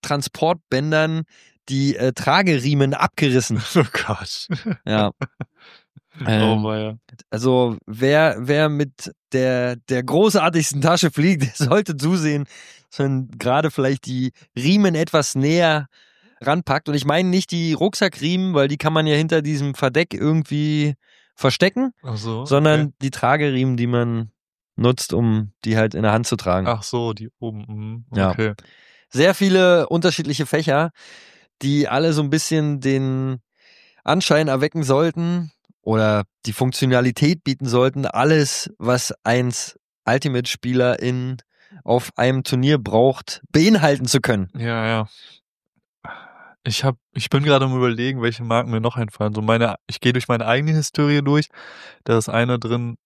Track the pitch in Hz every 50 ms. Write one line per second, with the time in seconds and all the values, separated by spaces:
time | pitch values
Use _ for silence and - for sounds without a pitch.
0 | - - 147 143 135 - _ - - 160 175 165 _ _ - 127 143 156 156 156
1 | 156 160 160 160 160 _ _ _ _ _ _ _ _ - 135 135 139 139 - -
2 | 117 131 123 - - 139 143 180 202 185 160 143 120 139 147 143 139 135 139 -
3 | - 165 _ - 156 143 123 127 120 - - 107 110 - - 175 143 - - -
4 | - - 104 - - - - - - - 180 135 - 220 190 - _ - 107 107
5 | 107 101 - _ 143 - _ _ - _ _ _ _ - - - _ _ _ -
6 | _ _ _ - - 110 110 107 110 110 110 110 107 107 110 107 107 110 110 113
7 | _ _ 127 - - _ - 110 120 131 127 127 123 120 113 - _ - 107 110
8 | 127 135 143 151 160 160 107 104 123 123 147 147 156 151 151 143 147 139 131 _
9 | - - 76 _ _ _ - 131 127 131 127 123 123 123 123 120 _ - 131 127
10 | 127 127 127 165 208 220 190 202 160 170 165 165 151 - - 143 135 165 175 180
11 | - 160 - - 147 180 196 151 135 123 - - 151 127 151 208 214 - 160 139
12 | 135 156 180 185 156 151 147 147 143 - - - - - - - _ _ - -
13 | 143 139 139 131 131 113 - 117 - 123 127 143 156 156 - - 135 131 139 131
14 | - - 127 127 127 127 - _ - _ _ 123 123 147 185 208 208 190 165 151
15 | 165 156 - 160 139 - - 135 135 147 160 175 170 165 156 151 143 - _ _
16 | _ _ _ _ _ _ _ _ - 135 147 180 175 - 135 147 _ - 147 147
17 | 127 143 143 170 185 185 180 190 180 - - 170 165 165 156 135 165 202 196 -
18 | 214 185 - - 139 160 180 185 185 190 180 147 139 139 147 143 - 156 160 160
19 | 156 156 151 147 160 160 165 160 147 147 156 143 139 143 135 - - 131 120 151
20 | 175 - - - - 151 156 160 156 - 147 147 151 151 151 151 147 147 143 _
21 | _ _ _ _ _ _ _ _ - 135 - - 175 196 - 240 262 269 233 _
22 | _ 131 117 107 104 113 113 110 127 147 139 139 151 156 151 151 151 147 - _
23 | - 135 - - - 123 139 151 147 147 135 127 131 131 127 120 120 120 120 120
24 | 120 120 117 113 113 107 _ _ _ _ _ _ _ _ _ - 110 120 127 123
25 | - - - 95 120 113 110 110 107 101 _ _ - 113 110 110 110 107 - 80
26 | 110 110 104 110 117 - - 107 - 92 90 92 95 104 120 107 98 - - 120
27 | 120 117 110 101 110 113 _ _ - 117 110 107 107 120 107 107 107 110 113 117
28 | 117 _ 117 110 95 95 90 - 110 107 104 - - _ _ _ _ _ _ _
29 | _ _ - 120 151 180 190 - 196 196 185 185 185 180 175 170 147 - - 170
30 | 165 180 156 - 160 139 147 123 151 - - 151 156 160 135 143 160 170 _ _
31 | - - - - - - _ _ _ _ _ _ - 139 143 147 147 - 117 135
32 | 156 165 156 151 151 143 143 160 - - 160 156 151 151 147 139 131 135 135 135
33 | 135 131 131 131 131 131 131 123 _ _ _ _ _ _ _ _ _ _ _ _
34 | _ - 147 185 185 - 151 147 160 151 135 131 139 151 _ 165 156 127 135 135
35 | 160 170 156 165 170 170 175 175 170 156 _ _ _ _ _ _ _ - 110 110
36 | 110 107 107 104 98 _ _ _ _ 120 107 - 131 131 123 - - 131 127 123
37 | 127 127 120 - - 147 180 165 _ - 135 - 135 127 117 123 127 135 131 139
38 | 135 - - - 123 151 160 156 147 135 - - - - - _ 95 117 123 123
39 | - - - _ _ 107 117 123 123 123 117 - - - - _ _ _ _ _
40 | _ - 117 135 - 151 131 123 123 - - - - 123 127 127 123 123 123 -
41 | - 123 127 127 123 127 131 120 - _ _ _ _ _ - 175 - - 117 123
42 | 120 - - - 120 127 131 131 127 - - 127 127 139 151 143 110 101 98 110
43 | 123 135 131 - - - - - - - _ 151 160 208 226 202 151 151 143 139
44 | 127 123 - 135 110 - 117 101 95 92 _ - 113 117 117 113 110 110 113 110
45 | 110 107 - - - - - _ _ _ _ _ _ _ _ _ _ _ _ _
46 | _ - - - - - - - - - _ _ _ 123 110 - - 135 123 _
47 | _ _ _ - 110 - - 139 143 151 143 135 135 131 127 127 123 123 117 113
48 | 120 131 135 131 117 117 113 110 120 113 113 117 120 - 117 110 110 120 - 123
49 | 117 107 - - 107 107 104 110 107 107 113 113 117 113 98 - _ _ - -
50 | - 123 123 127 120 - 123 113 117 107 117 131 143 156 160 156 143 - _ -
51 | 151 147 147 147 143 139 143 151 151 - _ - - - - - - - - _
52 | _ - 120 113 107 - - 113 120 123 123 120 - 113 117 120 120 120 117 -
53 | _